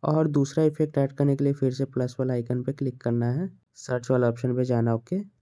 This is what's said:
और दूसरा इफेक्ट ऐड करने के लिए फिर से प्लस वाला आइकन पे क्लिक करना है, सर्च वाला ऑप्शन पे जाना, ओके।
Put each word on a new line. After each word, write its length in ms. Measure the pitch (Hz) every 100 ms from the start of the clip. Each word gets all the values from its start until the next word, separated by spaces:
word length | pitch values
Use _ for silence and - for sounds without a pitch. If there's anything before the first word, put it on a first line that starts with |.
और 240 | 147 151 156
दूसरा 340 | 147 139 -
इफेक्ट 340 | 156 151 156 147
ऐड 160 | 139
करने 220 | 139 143 139
के 80 |
लिए 100 | 143
फिर 200 | 143 135
से 120 | 127 135
प्लस 280 | - 127 123
वाला 140 | 131
आइकन 300 | 123 120 127
पे 100 | 127
क्लिक 260 | 139 135 123
करना 300 | - 117 120
है, 180 | 131 190 - _ -
सर्च 320 | - 123 120
वाला 180 | 127 120
ऑप्शन 260 | 120 123 123
पे 80 | 127
जाना, 280 | 120 117 113
ओके। 260 | - 190 202 _